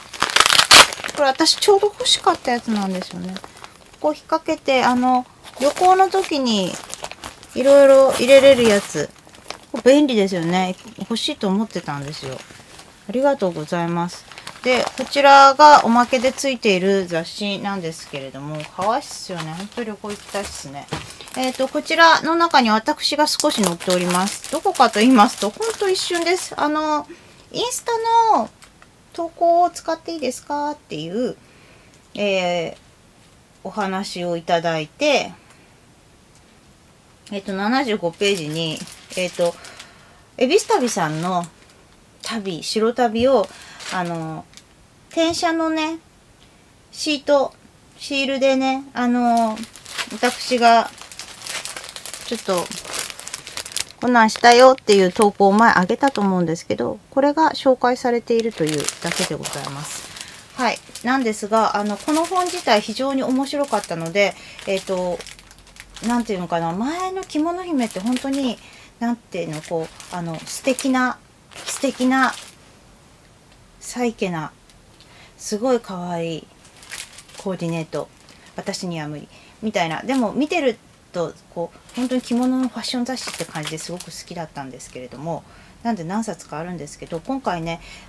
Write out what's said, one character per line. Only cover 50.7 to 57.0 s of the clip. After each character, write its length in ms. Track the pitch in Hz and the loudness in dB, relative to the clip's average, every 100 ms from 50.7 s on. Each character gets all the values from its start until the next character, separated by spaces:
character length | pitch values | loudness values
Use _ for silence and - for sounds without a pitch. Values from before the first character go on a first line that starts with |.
| 233 - - - - - - - - - - - - - - | 6 4 -6 -20 -18 -20 -16 -12 -12 -12 -14 -14 -16 -16 -14
ち 120 | - 226 | -10 -8
ょ 20 | |
っ 20 | |
と、 200 | - 180 - - - - - - - - - - - - - - | -2 -2 -4 -10 -10 -10 -10 -12 -14 -16 -14 -14 -12 -12 -14 -6
こ 80 | 240 | 0
ん 40 | |
な 100 | 240 | 4
ん 60 | 226 | 2
し 40 | |
た 180 | - 240 | 4 6
よ 180 | 240 262 | 10 10
っ 40 | 269 | 8
て 140 | - 202 | 4 4
い 80 | |
う 80 | 185 | 4
投 180 | - 208 | 4 2
稿 180 | - 196 | 4 4
を 40 | |
前 200 | 208 233 | 6 6
あ 120 | - | 4
げ 120 | 180 240 | 2 2
た 140 | 277 | 0
と 100 | 220 | 2
思 180 | 202 185 | 0 0
う 40 | |
ん 40 | 165 | 0
で 100 | 170 | -4
す 100 | - | -6
け 80 | |
ど、 240 | 202 240 214 | -4 -4 -6